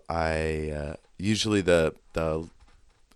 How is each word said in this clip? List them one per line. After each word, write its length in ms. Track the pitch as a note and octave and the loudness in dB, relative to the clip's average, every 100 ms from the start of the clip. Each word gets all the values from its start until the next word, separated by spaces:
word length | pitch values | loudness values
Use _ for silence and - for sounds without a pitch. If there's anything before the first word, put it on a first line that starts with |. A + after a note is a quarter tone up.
| - | -4
I, 640 | E2 D#2+ D#2+ D#2+ D#2 D#2 | -2 0 0 -2 -4 -4
uh, 240 | D2+ D2 - _ - | -6 -8 -12 _ -8
usually 440 | G2 G#2+ A2 G#2 | -2 0 2 2
the, 320 | F2+ E2+ D#2 - _ | 4 4 4 -2 _
the, 360 | - D#2+ D#2+ E2 _ - _ _ _ _ | -4 -2 -2 -6 _ -20 _ _ _ _